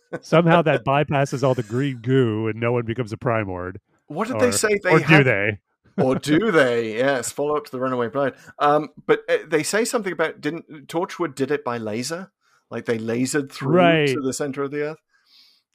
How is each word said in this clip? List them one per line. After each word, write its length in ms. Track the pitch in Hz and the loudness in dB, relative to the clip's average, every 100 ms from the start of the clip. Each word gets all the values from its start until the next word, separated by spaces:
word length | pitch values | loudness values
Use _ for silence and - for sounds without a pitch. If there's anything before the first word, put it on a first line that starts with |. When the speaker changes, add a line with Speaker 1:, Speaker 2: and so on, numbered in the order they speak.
| _ | _
Speaker 1:
<laughs> 120 | - | -12
Speaker 2:
Somehow 400 | - 165 170 170 | 0 4 6 4
that 220 | 156 135 | 4 0
bypasses 580 | 135 143 151 139 139 123 | 2 0 2 0 0 0
all 100 | 131 | 0
the 80 | 127 | 0
green 380 | 104 120 143 123 | -2 -2 -4 -4
goo 460 | 117 135 117 107 110 | 0 2 2 0 -4
and 100 | 110 | -2
no 120 | 117 | -2
one 120 | 123 | -2
becomes 280 | 113 117 107 | -2 -6 -6
a 40 | 113 | -4
Primord. 640 | 131 113 98 90 90 101 _ _ - | -2 -2 -2 -6 -10 -12 _ _ -10
Speaker 1:
What 180 | 151 220 | -6 -4
did 120 | 240 | 0
they 80 | 240 | 2
Speaker 2:
Or, 40 | |
Speaker 1:
say? 160 | 214 214 202 | 2 0 0
They 80 | 185 | 2
Speaker 2:
or 80 | 160 | 2
do 60 | |
Speaker 1:
had 200 | - 156 | 6 4
Speaker 2:
they? 340 | 131 101 104 101 _ _ _ - | 4 2 0 -4 _ _ _ -2
Speaker 1:
Or 180 | 131 135 | 0 0
do 340 | 143 160 220 | 2 2 4
they? 460 | 160 127 120 113 110 | 4 4 2 -2 0
Yes, 320 | 135 131 - | 0 0 -2
follow 240 | - 147 147 | -4 -2 -2
up 80 | - | -4
to 40 | |
the 100 | 127 | -4
Runaway 280 | 131 123 117 | -2 -2 -2
Bride. 260 | 135 135 - - - | -2 -2 -4 -12 0
Um, 320 | 143 151 156 - - | 2 2 0 -4 0
but, 140 | 147 - | 0 0
uh, 80 | 170 156 | -2 0
they 140 | 156 | -2
say 220 | 147 202 240 | 0 -2 0
something 260 | 240 190 | -2 -4
about 280 | 165 160 - | -4 -4 -4
didn't 460 | 147 160 - 156 139 | -6 -6 -10 -18 -8
Torchwood 460 | 165 190 - 165 131 | -4 -4 -4 -4 -2
did 140 | 131 | -2
it 120 | 143 | -2
by 140 | 123 120 | -4 -6
laser? 540 | 107 113 131 170 185 _ _ _ - | -6 -6 -6 -8 -12 _ _ _ -14
Like, 160 | 117 127 | -8 -4
they 120 | 113 | -2
lasered 540 | 113 117 127 151 135 | -2 -2 0 -2 -4
through 240 | - 139 175 | -6 0 4
Speaker 2:
Right. 320 | 170 165 143 | 4 4 2
Speaker 1:
to 120 | 139 | 0
the 120 | 131 | -4
center 320 | 127 147 139 | -4 -6 -6
of 80 | 139 | -6
the 100 | 147 | -6
earth? 160 | 147 156 _ _ _ _ _ _ _ | -6 -10 _ _ _ _ _ _ _